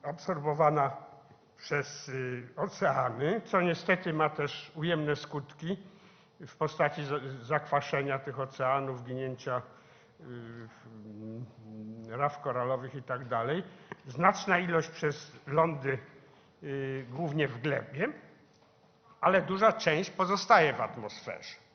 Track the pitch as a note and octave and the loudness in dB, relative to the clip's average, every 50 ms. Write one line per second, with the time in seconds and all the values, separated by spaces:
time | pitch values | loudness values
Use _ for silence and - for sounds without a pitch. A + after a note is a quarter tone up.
0 | - C#3+ D#3 - - - D#3 D3+ C#3+ D#3 D3 D#3 E3 D3 D3+ D3+ C#3 C3 - - | -6 -8 -8 -6 -4 -4 -4 0 0 -2 4 6 6 6 8 6 4 2 0 -6
1 | - - - - - - - _ _ _ _ - - - C#3+ C#3+ C#3 - - - | -12 -16 -20 -20 -20 -20 -20 _ _ _ _ -18 -6 -2 -2 -2 -2 -4 -10 -12
2 | - - C3 C3 B2+ B2+ B2 A#2+ A#2+ A#2+ - - F3 F#3+ - - G3 D3+ C3+ C3+ | -12 -8 -6 -6 -4 -4 -6 -8 -10 -12 -6 -4 -4 -4 -2 2 2 2 4 4
3 | B2+ B2+ A#2 A#2 C#3 D#3+ G#3 A3+ F3+ - - F#3+ F3 F3 E3 E3 - - F#3 F3+ | 0 0 0 0 0 0 0 0 -2 2 2 4 4 4 2 0 2 2 2 2
4 | - F3 D#3 D#3 D#3 D3+ D3+ - C#3+ C#3 - - - - - E3 D3+ E3+ E3+ D#3 | 2 -2 2 2 2 2 2 -2 -4 -4 -4 -8 -12 -12 -8 -4 0 0 2 2
5 | D3+ D3 D3 C#3+ - - - D3 C#3 - - - E3 E3 G3 F#3+ - - - - | 2 0 0 -2 -4 -8 -8 -8 -8 -8 -14 -10 -6 -4 -4 -6 -6 -20 -20 -20
6 | - - - - - _ _ _ - - - _ D#3 D3 - - D#3+ C#3+ - E3 | -20 -20 -20 -20 -20 _ _ _ -20 -20 -4 _ -2 -2 2 2 2 2 2 -2
7 | D3 C3+ C#3+ D3 C3 C3+ C3+ B2+ A#2 A#2 D3+ D3 D3 - C#3+ C#3+ - - - C#3 | -4 -2 -2 -4 -4 -6 -10 -10 -4 0 0 0 2 2 0 0 2 0 0 0
8 | C#3 C#3 C3+ C3+ C3+ D3 C3 C3 C3+ C3+ - - C3+ B2+ C3+ C#3 C#3 C3+ C3 B2 | 0 0 -2 -2 -4 -6 -6 -6 -6 -6 -4 -2 2 2 2 2 0 -2 -6 -6
9 | A#2+ B2 B2+ C3 C3 C3 B2+ B2 - C#3 B2+ B2 B2 - - - - - - - | -8 -8 -6 -4 -4 -6 -6 -6 -4 -4 -4 -4 -4 -8 -20 -20 -20 -20 -20 -20
10 | - _ _ _ E3 C3+ B2 A#2+ A#2 A2+ A#2 A#2 A#2 A2 - - - A#2+ A2+ A2 | -20 _ _ _ -16 -14 -14 -12 -12 -14 -14 -14 -16 -16 -18 -20 -20 -20 -18 -18
11 | G#2+ G#2+ G#2 G#2 A2 A2 A2 A#2 B2 A2 - - A2+ A2 A2 A2 G#2+ A2 A2 A2+ | -16 -16 -14 -12 -12 -10 -10 -10 -12 -14 -16 -20 -18 -16 -14 -12 -12 -12 -12 -12
12 | A2+ A2+ A2+ B2 C#3+ D3 C#3+ - - C#3+ A#2+ B2+ B2 B2+ C3 B2 B2+ B2+ B2+ C#3 | -12 -10 -4 -2 -2 -2 -2 -4 -6 -4 -2 -2 0 0 -2 -2 -4 -8 -10 -12
13 | B2+ - B2+ B2 - A#2+ B2+ A#2 A#2 B2+ D3+ F#3 F3+ - - - - - - - | -6 -6 -6 -6 -4 -2 -2 0 0 0 -2 -2 -4 -8 -16 -20 -18 -18 -18 -16
14 | - C#3 B2 C3+ E3+ F#3+ G3+ - - G3 F#3 F3 F#3 E3+ E3+ E3 D#3 - - - | -16 -12 -4 4 4 4 4 4 0 2 2 2 2 2 2 2 0 0 -6 -2
15 | - D3+ C#3 - - - - - - C#3+ C#3 D#3 D#3+ E3 D#3+ C#3+ C3 C3+ C3+ B2+ | -2 -2 -2 -4 -12 -18 -20 -18 -8 0 4 4 4 4 2 -2 -2 -2 -2 -2
16 | - - - - - - - - _ _ _ _ - D3 C#3 C#3 C3+ C3+ C3+ C3+ | -6 -14 -20 -20 -20 -20 -20 -20 _ _ _ _ -8 -6 -4 -4 -4 -4 -4 -6
17 | C3 A#2 B2 C#3 F3 D3+ C#3+ D#3 D3 C3 A#2+ A#2+ A#2 D#3 D3 - - - - C#3 | -8 -8 -6 -4 -4 -2 2 2 0 0 0 -2 -2 0 0 0 -2 -6 -4 -2
18 | G3 C#4+ D4+ - - - - _ - _ _ _ _ _ _ _ _ _ _ _ | -2 -2 -4 -8 -18 -20 -20 _ -20 _ _ _ _ _ _ _ _ _ _ _
19 | _ - - _ - E3+ F#3+ F#3+ D#3 C#3 F#3+ F#3+ G#3+ A3 A3 A3 - E3+ D#3 D#3 | _ -20 -8 _ 4 6 6 6 4 2 2 6 6 6 6 6 4 4 4 4
20 | F#3+ - - - F#3 F3+ G3+ F#3+ - - A#3 F#3+ D#3+ C#3+ C3 - A2+ A2 - A#2+ | 2 -2 0 0 2 2 2 0 6 8 10 10 10 8 4 0 -4 -4 -4 -8
21 | G#2+ G2+ - - - - F2+ - - - - - - _ _ | -10 -10 -10 -10 -10 -10 -10 -10 -12 -16 -16 -18 -20 _ _